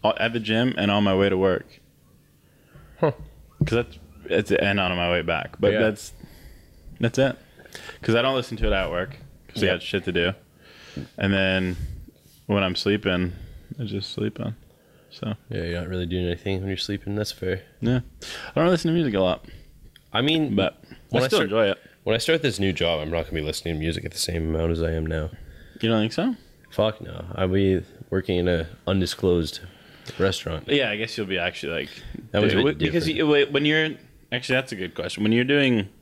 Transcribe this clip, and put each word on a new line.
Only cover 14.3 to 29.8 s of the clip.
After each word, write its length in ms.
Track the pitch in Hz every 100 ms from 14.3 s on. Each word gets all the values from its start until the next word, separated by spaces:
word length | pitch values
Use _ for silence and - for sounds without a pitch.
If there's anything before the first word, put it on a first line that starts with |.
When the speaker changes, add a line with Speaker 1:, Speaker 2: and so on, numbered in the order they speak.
| -
Speaker 1:
on. 160 | 110 110 - _ _ - _
So. 240 | - 110 104 -
Speaker 2:
Yeah, 140 | 92
you're 160 | 85 87
not 80 | 87
really 180 | 92 87
doing 180 | 90 90
anything 340 | 87 101 95
when 80 | 98
you're 80 | 95
sleeping. 400 | - 101 - 104
That's 160 | 104
fair. 300 | - 92 95 - _
Speaker 1:
Yeah. 200 | 117 127 - - - - -
I 60 | -
don't 80 | 170
listen 180 | 170 170
to 60 |
music 200 | 170 147
a 60 | 98
lot. 240 | 92 80 - - - - - - _
Speaker 2:
I 100 | 107
mean, 320 | 143 160 147
Speaker 1:
But 280 | 101 92 - - - -
Speaker 2:
when 120 | 117
Speaker 1:
I 40 | 127
Speaker 2:
I 20 |
Speaker 1:
still 100 | 208
Speaker 2:
start 60 | 95
Speaker 1:
enjoy 160 | 110 104
it. 80 | 95 - _
Speaker 2:
when 100 | -
I 40 | 113
start 240 | - 160
this 160 | 139 98
new 140 | 98
job, 280 | 76 85 80
I'm 100 | 78
not 140 | 85
gonna 160 | 80 80
be 60 | 76
listening 280 | - 85
to 40 | 78
music 240 | 80 80
at 80 | -
the 60 | -
same 360 | - 85 80
amount 180 | 80 82
as 100 | 82
I 100 | 82
am 120 | 80 80
now. 240 | 80 78 - - - - -
Speaker 1:
You 80 | 113
don't 100 | 110
think 120 | 110
so? 220 | - 233 233 - - -
Speaker 2:
Fuck 300 | - 107 107
no. 240 | 87 85 85
I'll 140 | 92 92
be 340 | 98 98 92 - - -
working 280 | 95 92 90
in 100 | 90
a 200 | 87 80 - -
undisclosed 760 | 98 87 - 95 87 80 - - -